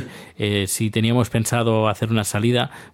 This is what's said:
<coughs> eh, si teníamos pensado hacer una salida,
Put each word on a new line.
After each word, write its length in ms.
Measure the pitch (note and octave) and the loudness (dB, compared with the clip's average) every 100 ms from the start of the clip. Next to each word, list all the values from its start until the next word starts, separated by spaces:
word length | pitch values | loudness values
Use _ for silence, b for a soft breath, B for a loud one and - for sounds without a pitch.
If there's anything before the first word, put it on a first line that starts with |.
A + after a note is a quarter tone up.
| - | -6
<coughs> 260 | - - - | -14 -16 -4
eh, 280 | G#2 G2+ F#2+ | -2 0 0
si 220 | - A2 | -2 -2
teníamos 400 | A2 A2+ B2 A2+ | 2 2 2 2
pensado 580 | A#2 A2 A#2+ A#2 A2 A2 | 0 0 0 2 2 2
hacer 240 | G#2 A2 | 0 0
una 140 | A2+ G#2+ | 0 0
salida, 440 | G#2 A#2 B2 - B B | 0 2 2 -2 B B